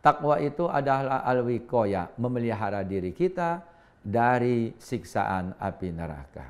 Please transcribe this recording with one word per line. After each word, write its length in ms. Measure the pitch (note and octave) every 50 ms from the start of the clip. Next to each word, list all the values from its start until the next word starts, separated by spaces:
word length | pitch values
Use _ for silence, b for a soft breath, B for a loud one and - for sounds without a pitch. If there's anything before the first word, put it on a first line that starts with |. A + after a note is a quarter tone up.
| -
Takwa 320 | D3+ C#3+ - - D3 D3 - D3
itu 240 | C#3+ - - F3
adalah 560 | E3 - C#3+ C#3 C#3 C3+ C3+ C#3 C3 C3+ C3 -
al-wiqaya, 880 | B2+ B2+ B2+ A#2+ A#2+ A#2+ A2 A#2 - - A#2+ A2 G2+ G2 F#2 F2 - - -
memelihara 640 | A#2 B2 B2+ A#2+ A#2 A#2 A2 G2+ A2 G2+ G2+ G2+ G2
diri 320 | F#2 G2 F#2+ F2+ F#2 F2
kita 480 | - F3 F#3 F#3 F3+ F3 E3+ E3+ F3 - B B B B B B B -
dari 720 | G#2 G2+ A#2 A#2+ A#2+ B2+ B2 A#2+ B2 B2 A#2 A#2 A2 -
siksaan 800 | - - - B2+ A2 - - - G#2+ G2 G#2 F#2+ F#2 F2+ F2+ F#2+
api 320 | - G2+ G2 F2 - F#2+ F2+ E2
neraka. 500 | E2 E2 D#2 D2+ C#2+ C#2 - - - C2+ B1+